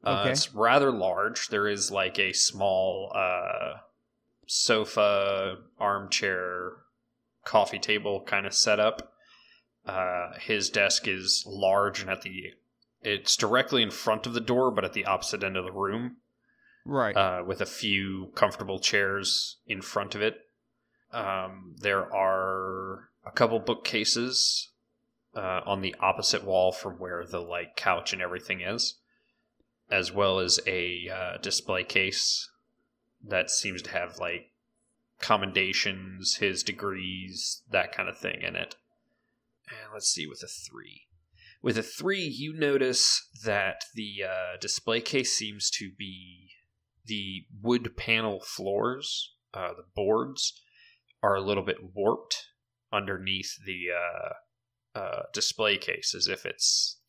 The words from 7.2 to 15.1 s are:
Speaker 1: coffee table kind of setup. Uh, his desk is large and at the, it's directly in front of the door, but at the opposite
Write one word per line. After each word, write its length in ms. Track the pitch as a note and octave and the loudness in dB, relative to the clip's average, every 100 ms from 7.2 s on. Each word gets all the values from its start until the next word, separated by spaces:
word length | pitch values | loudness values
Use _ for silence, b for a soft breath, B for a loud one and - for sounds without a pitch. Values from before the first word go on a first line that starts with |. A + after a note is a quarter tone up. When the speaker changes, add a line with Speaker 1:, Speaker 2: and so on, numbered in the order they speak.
| _ _ | _ _
Speaker 1:
coffee 340 | - A2 G2+ G2 | 2 4 4 -2
table 440 | - G#2+ G2+ G2 | 0 0 2 -4
kind 240 | - G2 G2 | 0 -2 0
of 80 | |
setup. 580 | - - G#2 G#2+ - - _ b b b b b _ - | 2 4 6 4 2 -12 _ b b b b b _ -6
Uh, 520 | F#2 F2+ F2 F2 - | -2 0 0 -4 -8
his 320 | - G#2+ F#2+ | -2 0 2
desk 360 | G#2+ G2 - A2+ | 4 4 4 0
is 360 | F#2+ F#2 - - | -2 0 0 -2
large 540 | G2 F#2+ G2 G2+ F#2+ | 0 4 6 4 0
and 100 | F#2+ | -4
at 120 | F#2+ | -4
the, 300 | F#2+ F#2 - - _ _ _ _ | -4 -10 -12 -16 _ _ _ _
it's 340 | A#2 G2+ - - | -2 0 2 2
directly 460 | G#2+ A#2+ C3 C3 | 4 4 4 4
in 80 | A2 | 2
front 360 | - - G#2+ B2+ | 2 0 0 0
of 60 | |
the 60 | A#2 | -4
door, 300 | A#2 B2 B2+ | 2 4 4
but 140 | G#2+ | 4
at 80 | F#2 | -2
the 120 | - | -2
opposite 380 | G2 | 0